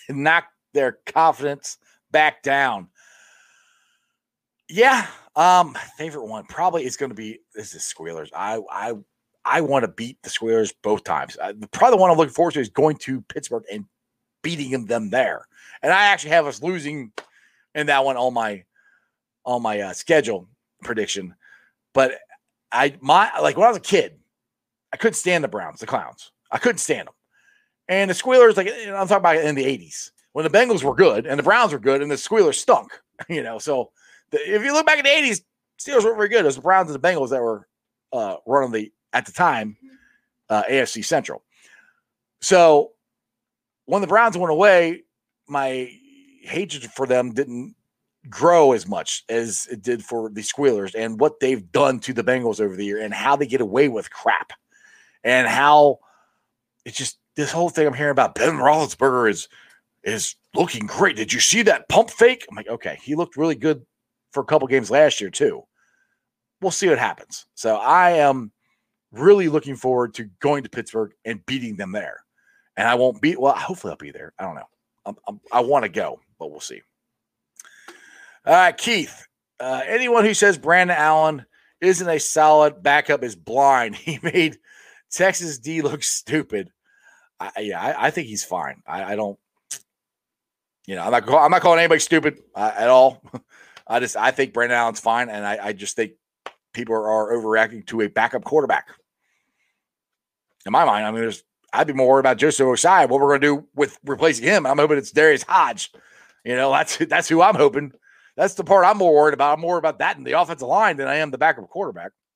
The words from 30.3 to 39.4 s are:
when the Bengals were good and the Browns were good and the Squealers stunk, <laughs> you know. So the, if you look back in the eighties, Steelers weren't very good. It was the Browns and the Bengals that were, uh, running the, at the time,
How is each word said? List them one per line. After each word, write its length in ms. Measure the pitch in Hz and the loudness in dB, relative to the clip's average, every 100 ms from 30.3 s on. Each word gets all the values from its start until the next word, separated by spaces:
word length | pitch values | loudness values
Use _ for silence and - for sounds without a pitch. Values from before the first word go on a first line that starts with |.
when 100 | 143 | -6
the 60 | 160 | 2
Bengals 340 | 196 247 196 | 2 2 2
were 120 | 135 127 | 0 4
good 300 | 180 107 123 | 4 4 -2
and 140 | 143 | -2
the 40 | |
Browns 280 | 143 226 226 | 2 4 2
were 80 | 143 | 0
good 220 | 127 139 | 0 0
and 80 | 147 | -2
the 80 | 143 | -6
Squealers 380 | - 220 180 - | -2 2 2 2
stunk, 360 | - 185 - - _ | 2 2 0 -20 _
<laughs> 180 | - - | -20 -10
you 140 | 160 | -8
know. 160 | 117 110 | -8 -10
So 320 | 151 135 113 _ _ _ _ | -4 -4 -4 _ _ _ _
the, 80 | 151 | -6
if 240 | 151 208 | -2 -2
you 100 | 247 | 0
look 120 | 294 311 | 0 2
back 120 | 302 | 2
in 80 | 277 | 2
the 60 | |
eighties, 320 | 302 277 208 _ _ _ - | 2 2 -2 _ _ _ -16
Steelers 240 | - 269 | -2 2
weren't 140 | 214 220 | 2 0
very 120 | 202 | 0
good. 120 | 226 | 2
It 40 | 156 | 2
was 100 | 135 | 0
the 60 | |
Browns 300 | 156 190 175 | 2 2 2
and 100 | 139 | -2
the 60 | 165 | -2
Bengals 220 | 170 127 | 0 -2
that 120 | 131 | -2
were, 260 | 117 107 _ _ _ _ - | -2 -6 _ _ _ _ -10
uh, 260 | 127 104 90 - | -8 -6 -8 0
running 260 | 135 131 | 0 0
the, 200 | 113 107 _ _ | -4 -8 _ _
at 120 | 123 - | -6 -4
the 60 | |
time, 460 | - | 0